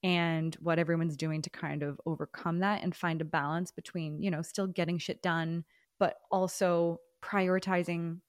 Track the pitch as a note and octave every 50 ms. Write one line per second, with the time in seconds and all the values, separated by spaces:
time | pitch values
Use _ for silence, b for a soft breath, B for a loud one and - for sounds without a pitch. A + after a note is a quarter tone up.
0 | - F#3 F3+ F3 E3+ E3+ E3 D#3+ D#3+ D#3+ D#3 - - E3+ E3 E3 E3+ D#3 E3+ E3
1 | E3 E3+ D3+ C3+ D#3 D#3+ D#3 D#3 D3+ - - - - D3+ C#3+ D3 D3 C#3+ C#3+ -
2 | - E3 E3 D3 D3+ - - - - F3 E3 E3+ F#3 G3 G#3 - - F#3 F3+ -
3 | - F3 D#3+ D#3+ D#3+ D#3 - D#3 C#3+ C#3+ D#3 E3+ F#3 - _ - - - - F3
4 | D#3+ D3+ D3+ D3+ - G3 F3 D3+ E3 - - - G3 F#3+ F3 - E3+ D#3+ F3 E3+
5 | - - - - - F#3 E3 E3 E3 E3 E3 E3+ D#3+ b b b b b _ _
6 | G3+ E3+ - - _ _ - F#3+ F#3 F3+ - - G3 F3+ F3 E3+ E3+ E3+ E3+ E3+
7 | _ _ _ _ - - - G3+ F#3+ F#3 F#3 F#3 F#3 F#3+ F#3 F3+ F3 F3 F3 E3+
8 | E3+ E3+ E3 F3 _